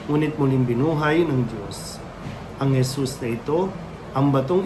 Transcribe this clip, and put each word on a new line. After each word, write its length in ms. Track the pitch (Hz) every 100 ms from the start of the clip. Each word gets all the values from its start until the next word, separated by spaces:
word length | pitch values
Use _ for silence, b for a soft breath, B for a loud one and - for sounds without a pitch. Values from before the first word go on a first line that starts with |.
| -
ngunit 320 | 147 151 147
muling 240 | 135 131
binuhay 640 | 123 117 156 151 151 160 165
ng 160 | 127
Diyos. 560 | 110 110 98 - - - - - B B B -
Ang 160 | 139
Jesus 480 | 131 127 143 131 -
na 160 | 120 113
ito, 320 | - 160 190 - - - - 135
ang 160 | 139
batong 320 | 135 131 180